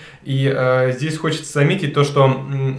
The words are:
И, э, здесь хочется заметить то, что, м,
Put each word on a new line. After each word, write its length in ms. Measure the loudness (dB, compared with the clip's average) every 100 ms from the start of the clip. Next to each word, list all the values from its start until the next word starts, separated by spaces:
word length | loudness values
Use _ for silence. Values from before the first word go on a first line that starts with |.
| -18 -14
И, 280 | -6 -2 0
э, 380 | 0 2 2 0
здесь 240 | -2 -4 -2
хочется 340 | -4 -4 -4
заметить 420 | 0 2 2 0
то, 100 | 0
что, 220 | 2 4 4
м, 500 | 2 -4 -4 -2